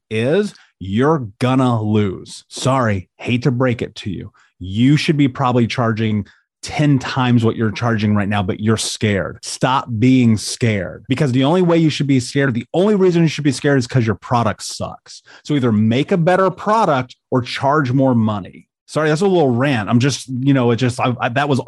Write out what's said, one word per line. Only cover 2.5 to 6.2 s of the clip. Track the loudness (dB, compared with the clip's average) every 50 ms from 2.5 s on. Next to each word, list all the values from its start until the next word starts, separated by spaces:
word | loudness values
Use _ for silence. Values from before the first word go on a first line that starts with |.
| -10 -4 0 0 2 2 2 0 -2 -4 -6 _ _
hate | -10 -4 -4 -2 0 0
to | 0
break | 0 0 0 0 0 -2
it | -6 -8 -10
to | -10 -10 -8
you. | -8 -8 -10 -14 -18 _ _ _ _ -14
You | -10 -4 0 2 4 4 4
should | 4 2 0 2
be | 2 0
probably | 0 0 -2 -2 0 2 2 0
charging | 0 0 -2 -2 0 0 -2 -2 -2 -2 -2